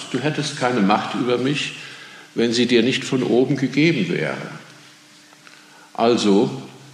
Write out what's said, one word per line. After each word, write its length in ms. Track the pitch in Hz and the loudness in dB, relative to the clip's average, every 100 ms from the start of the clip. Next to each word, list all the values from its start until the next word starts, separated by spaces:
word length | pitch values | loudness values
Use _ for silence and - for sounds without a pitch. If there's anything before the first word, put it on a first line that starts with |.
| - | -8
"Du 80 | 127 | -4
hättest 400 | 143 147 143 - | -2 -2 -6 -2
keine 220 | 123 123 | -2 2
Macht 340 | 98 110 - - | 2 2 0 -4
über 200 | 123 123 | 0 0
mich, 340 | 131 151 - - - - - - - - | 0 -2 -6 -10 -16 -18 -20 -20 -10 -2
wenn 160 | 117 | 0
sie 140 | 117 120 | 2 4
dir 180 | 120 | 4
nicht 200 | 117 120 | 4 0
von 200 | - 131 | -2 -2
oben 320 | 104 113 131 143 | 2 2 2 2
gegeben 520 | 135 139 160 143 90 | 0 2 2 2 0
wäre." 280 | 78 73 67 65 - - - - - - - - - - - - - - | -2 -4 -6 -10 -14 -18 -20 -20 -20 -20 -20 -20 -20 -20 -20 -20 -20 -14
Also 560 | - 117 113 104 98 135 - - - - | -2 2 2 4 4 2 -2 -14 -20 -20